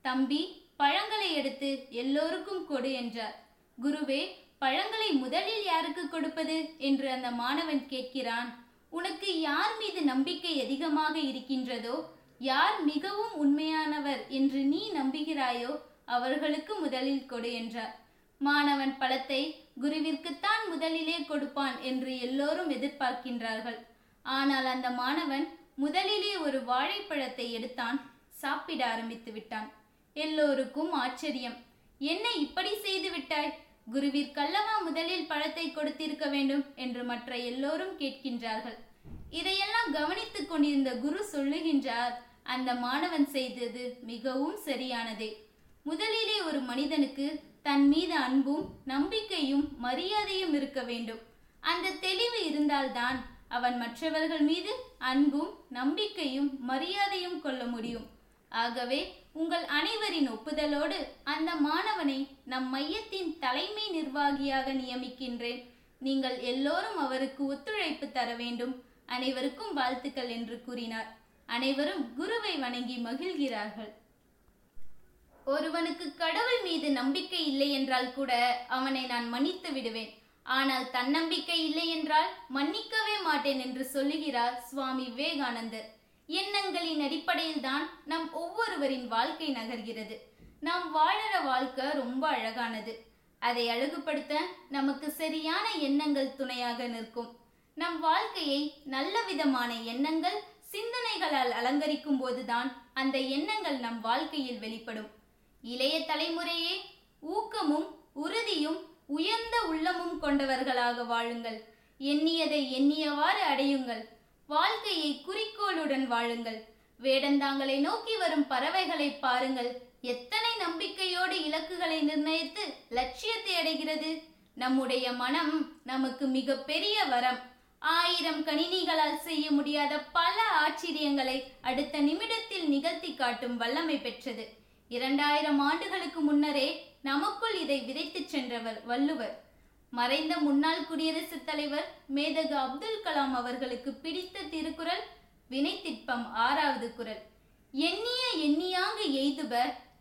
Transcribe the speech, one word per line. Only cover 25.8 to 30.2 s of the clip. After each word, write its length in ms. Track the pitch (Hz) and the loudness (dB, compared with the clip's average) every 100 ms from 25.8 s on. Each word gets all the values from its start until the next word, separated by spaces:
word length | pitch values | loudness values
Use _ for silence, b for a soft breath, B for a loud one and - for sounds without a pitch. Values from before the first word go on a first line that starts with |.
| 294 349 392 415 415 392 | 2 2 2 2 2 0
ஒரு 260 | 294 262 | 0 0
வாழைப்பழத்தை 880 | 233 254 311 415 403 294 254 254 240 | 2 2 2 -2 -4 -2 -2 -4 -6
எடுத்தான், 600 | 233 240 254 233 277 - - _ | -4 -6 -4 -2 -2 -4 -20 _
சாப்பிட 600 | - 277 285 - 277 240 | -6 -4 -2 -2 0 0
ஆரம்பித்து 400 | 226 226 233 - | 0 -4 -8 -10
விட்டான். 400 | 220 - 220 247 - b b b | -12 -8 -8 -8 -14 b b b
எல்லோருக்கும் 800 | 294 | -6